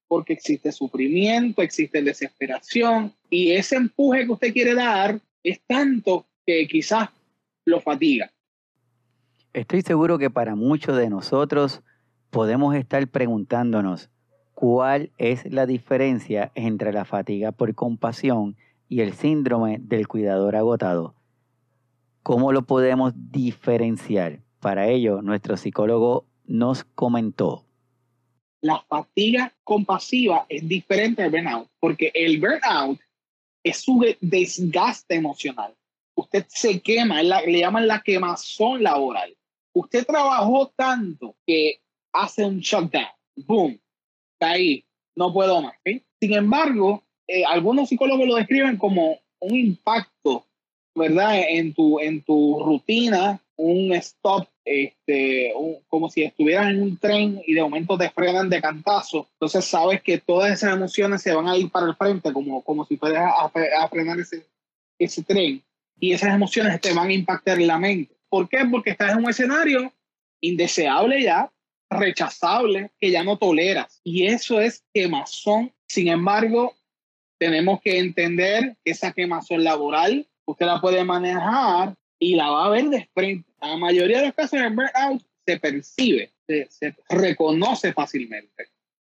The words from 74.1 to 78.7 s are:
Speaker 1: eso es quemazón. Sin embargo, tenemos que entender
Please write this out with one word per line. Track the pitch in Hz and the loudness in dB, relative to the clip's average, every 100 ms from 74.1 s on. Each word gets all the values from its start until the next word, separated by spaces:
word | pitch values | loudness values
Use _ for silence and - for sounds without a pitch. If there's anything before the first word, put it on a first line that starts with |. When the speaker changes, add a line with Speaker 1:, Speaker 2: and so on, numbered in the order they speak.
| 180 190 | 0 0
Speaker 1:
eso | 233 - 220 | 0 0 0
es | 226 - _ | 0 -2 _
quemazón. | 208 175 143 - - 208 214 247 _ - | -2 -2 -2 -6 -6 0 0 -2 _ -8
Sin | 196 175 | -2 0
embargo, | 170 180 214 226 233 247 - _ _ _ _ _ - | 2 2 2 2 0 0 -6 _ _ _ _ _ -4
tenemos | 170 160 180 196 | 0 2 2 0
que | 208 185 | 0 0
entender | 180 175 170 175 185 214 262 | -2 -2 -2 0 0 0 -2